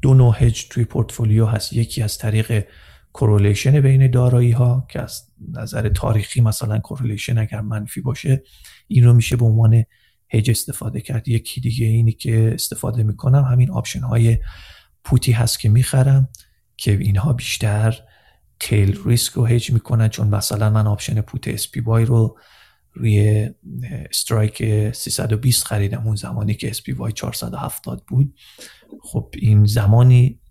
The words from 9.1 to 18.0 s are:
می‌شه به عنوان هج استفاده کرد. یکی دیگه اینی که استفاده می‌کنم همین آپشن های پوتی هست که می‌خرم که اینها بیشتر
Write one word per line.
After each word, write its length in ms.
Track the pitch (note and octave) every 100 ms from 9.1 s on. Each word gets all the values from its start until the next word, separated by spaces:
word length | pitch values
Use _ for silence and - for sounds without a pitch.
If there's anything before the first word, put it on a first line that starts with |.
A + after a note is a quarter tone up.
می‌شه 220 | A#2+ A2 B2
به 100 | A#2
عنوان 380 | A2 A2+ A2+ A2+ _ _ _ _
هج 200 | A#2 A2
استفاده 500 | A2+ - - - -
کرد. 260 | - A2+ -
یکی 340 | A2+ - -
دیگه 240 | B2+ A#2 A2+
اینی 260 | A2+ A2+
که 400 | A2 - A2+ A2
استفاده 500 | - - - - A#2
می‌کنم 400 | A2 G#2 - C3+
همین 280 | C3 B2 B2+
آپشن 280 | - - B2
های 380 | B2 A#2 A2+ A2+ - - - - _ _
پوتی 280 | - B2 -
هست 280 | A2+ A#2 -
که 100 | A2+
می‌خرم 600 | A2 B2+ C3+ C3 C3+ C3 - _ _ _ -
که 140 | -
اینها 420 | G2+ G2+ G2 C#3
بیشتر 680 | A#2+ - - G#2+ G#2 A2 A2+